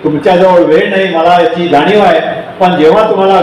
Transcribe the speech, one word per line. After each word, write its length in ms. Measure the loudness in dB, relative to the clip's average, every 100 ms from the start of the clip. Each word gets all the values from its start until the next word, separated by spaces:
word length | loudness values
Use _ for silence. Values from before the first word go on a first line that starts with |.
तुमच्याजवळ 560 | -4 -2 0 2 2 2
वेळ 300 | 2 0 0
नाही, 260 | -2 -2 -2
मला 260 | 0 2
याची 260 | 0 -2 -2
जाणीव 320 | 0 0 0
आहे, 160 | 2 0 -4 -10 -12 -2
पण 160 | -2 2
जेव्हा 340 | 2 2 0
तुम्हाला 300 | 0 0 0